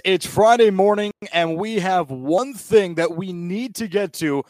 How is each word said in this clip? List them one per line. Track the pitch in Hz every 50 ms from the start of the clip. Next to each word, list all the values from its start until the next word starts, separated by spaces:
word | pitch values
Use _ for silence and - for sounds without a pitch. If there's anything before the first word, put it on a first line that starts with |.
| -
It's | 185 190 180 -
Friday | - - 175 208 220 240 240 226 214
morning, | 190 190 196 202 208 208 208 208 - - - - -
and | 170 170 165 160
we | 165 208 220 226 202
have | 175 190 185 180 165 131
one | 135 127 131 143 165 196 254 277 269
thing | 196 - - 214 214 196 180 170
that | 160 170 165 170
we | 165 196 185 180
need | 175 175 175 185 214 247 254 196
to | - 226
get | 196 160 202 202 175 -
to | - 165 151 139 139 -